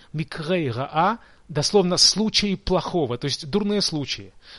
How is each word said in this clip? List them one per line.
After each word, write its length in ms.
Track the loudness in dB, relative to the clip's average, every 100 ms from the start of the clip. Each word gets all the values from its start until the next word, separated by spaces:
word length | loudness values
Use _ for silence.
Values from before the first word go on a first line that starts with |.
| -10
микрей 580 | -6 -6 -6 -2 0 0
раа, 480 | -4 -4 0 2 0 -8 -20 -8
дословно 480 | -4 2 4 4 4
случаи 600 | 4 4 0 0 0 -2
плохого, 600 | 0 0 0 -2 -2 -2
то 80 |
есть 240 | -4 -6 -4
дурные 320 | -2 0 0
случаи. 540 | -2 -2 -6 -8 -12 -20 -20